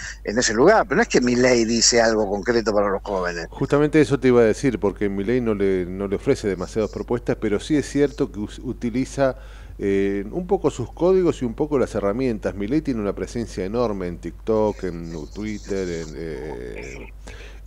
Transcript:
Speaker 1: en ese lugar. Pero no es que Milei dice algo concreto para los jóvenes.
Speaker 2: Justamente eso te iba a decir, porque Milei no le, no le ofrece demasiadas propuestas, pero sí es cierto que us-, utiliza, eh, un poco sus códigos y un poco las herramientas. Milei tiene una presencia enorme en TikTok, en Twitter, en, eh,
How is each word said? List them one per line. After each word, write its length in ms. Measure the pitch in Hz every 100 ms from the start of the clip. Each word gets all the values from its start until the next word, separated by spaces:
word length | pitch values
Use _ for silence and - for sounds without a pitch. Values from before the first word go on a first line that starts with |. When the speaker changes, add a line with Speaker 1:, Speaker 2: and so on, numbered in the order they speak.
| - -
Speaker 1:
en 160 | - 107
ese 160 | 117 110
lugar. 300 | 160 220 139
Pero 80 | 156
no 80 |
es 40 | 233
que 140 | 170
Milei 440 | 123 120 127 123 113
dice 360 | 117 - 120
algo 260 | 113 110 104
concreto 460 | 101 95 117 110
para 160 | 104 101
los 140 | 95
jóvenes. 420 | - 95 90 85 80
Speaker 2:
Justamente 500 | - 135 143 151 156
eso 180 | 123 135
te 100 | 127
iba 120 | 120
a 40 | 110
decir, 340 | 101 139 104
porque 280 | 101 90 101
Milei 320 | 98 98 127
no 140 | 113
le, 320 | 104 98 92 87
no 220 | 92 98
le 80 | 95
ofrece 320 | - - 107
demasiadas 420 | 90 90 113 104
propuestas, 480 | 104 - 120 - 123
pero 200 | 110 101
sí 180 | - 151
es 100 | -
cierto 440 | 139 143 139 135
que 80 | 104
us-, 200 | 104 -
utiliza, 760 | 123 - 120 117 131 - 135 123 - - - -
eh, 480 | 101 98 98 98 101
un 160 | 165 180
poco 240 | 190 147
sus 200 | - 113
códigos 500 | - 175 190 175 -
y 20 | 120
un 80 |
poco 240 | 110 - 143
las 160 | 104
herramientas. 600 | 107 101 113 131 104 98 92
Milei 260 | 104 151
tiene 180 | 151 117
una 140 | 101
presencia 500 | 90 92 120 107 -
enorme 440 | 92 117 117 98 90
en 100 | 85
TikTok, 680 | 85 - - 110 107 - 90
en 420 | 85 85 82 73
Twitter, 540 | - 107 104 - 98 92
en, 260 | 82 80 71
eh, 1000 | 82 69 76 62 60 50 65 64 - - - - - -